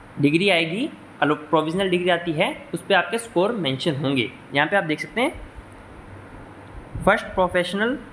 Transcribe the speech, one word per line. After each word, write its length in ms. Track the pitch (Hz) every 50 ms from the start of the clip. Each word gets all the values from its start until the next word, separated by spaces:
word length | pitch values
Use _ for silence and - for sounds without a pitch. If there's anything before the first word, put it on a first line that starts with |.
| - - - -
डिग्री 280 | 139 147 151 170 196 202
आएगी, 420 | 180 165 165 160 175 220 285 320 - - - - - - 147
अलो-, 140 | 143 151
provisional 540 | 147 - - 165 156 156 165 165 196 196 185
डिग्री 200 | 175 175 175 180
आती 220 | 175 165 175 175 151
है, 340 | 151 196 262 311 - - - -
उस 80 | 170 -
पे 120 | - 196
आपके 240 | 180 175 - 226 226
score 340 | - - - 170 185 208 240
mention 440 | 214 160 135 135 131 - 175 143
होंगे। 340 | 135 147 135 139 131 110 - - - - - 139
यहाँ 140 | 143 151 156
पे 80 | 202
आप 80 | 196 175
देख 160 | 156 151 151
सकते 200 | - - - 226
हैं, 200 | 254 320 - - - - - - - - - - - - - - - - - - - - - - - - - - - - - - - - - - -
First 200 | 185 208 233 -
professional 720 | - - 190 185 175 - 180 175 175 196 196 220 240 277 311 - -